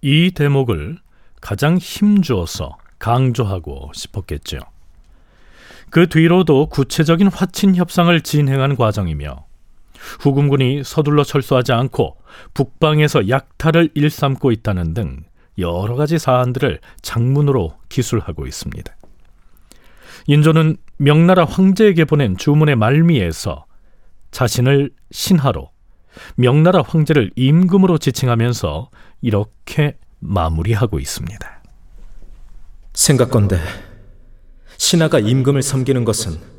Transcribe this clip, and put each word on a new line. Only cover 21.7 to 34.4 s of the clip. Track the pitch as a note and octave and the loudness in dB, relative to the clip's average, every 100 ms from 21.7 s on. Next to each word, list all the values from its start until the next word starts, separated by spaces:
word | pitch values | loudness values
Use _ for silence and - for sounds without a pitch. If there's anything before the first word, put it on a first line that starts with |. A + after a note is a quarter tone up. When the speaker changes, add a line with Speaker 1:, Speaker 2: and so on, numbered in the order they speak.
| F#3+ G#3+ E3+ | 4 4 4
Speaker 1:
보낸 | D#3 D3+ C3 F#2 | 2 2 0 -2
주문의 | - D3 D3+ C3 | 0 2 4 2
말미에서 | G#2+ C#3+ E3 D3+ F2+ D#2 - - - - - - - - - | 2 4 4 2 0 -4 -8 -10 -14 -20 -20 -20 -20 -20 -20
자신을 | - B2 - B2 C#3 C#3+ _ - | -4 -2 0 2 2 0 _ -20
신하로, | - - F#3 C3+ F#2 - _ _ _ _ - - - | -10 0 2 2 -4 -10 _ _ _ _ -20 -12 0
명나라 | B2 C#3+ E3 F#3+ | 2 4 4 4
황제를 | C3+ D#3+ D3+ D3+ G2+ | 2 0 2 2 0
임금으로 | - C3 D#3 F#3 G3 F#3 D#3+ | 0 2 4 4 4 4 2
지칭하면서 | - - B2+ A#2 A#2 A#2 F2+ D#2+ A#2+ - - - | 0 -2 -2 0 0 -2 -4 -6 -10 -18 -20 -8
이렇게 | A#2+ G#2 G#2 _ - - D3 - - - | -2 -2 -2 _ -10 -2 -2 -2 -20 -18
마무리하고 | - F#2+ D#2+ D#2+ E2 A2 A#2+ D2 | -6 -2 -2 -2 -2 -2 -2 -4
있습니다. | C2+ - - - - - - - - - - - - - - - - - - | -8 -10 -12 -12 -18 -20 -20 -20 -20 -20 -18 -18 -18 -20 -20 -20 -20 -20 -16
Speaker 2:
생각건대 | - - C3+ A#2+ A#2 G2+ F2+ D#2+ - - - - - - - | -4 0 2 2 2 2 0 -4 -12 -18 -20 -20 -20 -20 -20